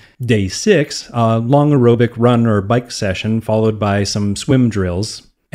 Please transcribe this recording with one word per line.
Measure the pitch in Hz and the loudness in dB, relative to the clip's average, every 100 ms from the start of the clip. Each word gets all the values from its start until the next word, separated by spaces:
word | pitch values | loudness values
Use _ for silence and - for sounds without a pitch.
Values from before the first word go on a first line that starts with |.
| _ - | _ -6
Day | 120 110 95 | -2 0 -2
six, | - 214 170 - - - | -2 0 2 0 -8 -8
a | 123 113 113 | -2 0 0
long | 117 143 147 | 2 2 4
aerobic | 143 117 117 117 113 | 4 4 4 0 0
run | 117 120 117 | 2 2 2
or | 104 | 0
bike | 98 117 120 | 0 -2 -4
session | - 101 92 107 113 | -6 -6 -4 -4 -4
followed | - 110 110 107 | -2 0 0 0
by | 104 101 | -2 0
some | 98 107 101 95 | -2 -2 -4 -4
swim | - 131 120 | 0 2 2
drills. | 101 92 87 110 - - _ _ | 0 -2 -4 -6 -10 -20 _ _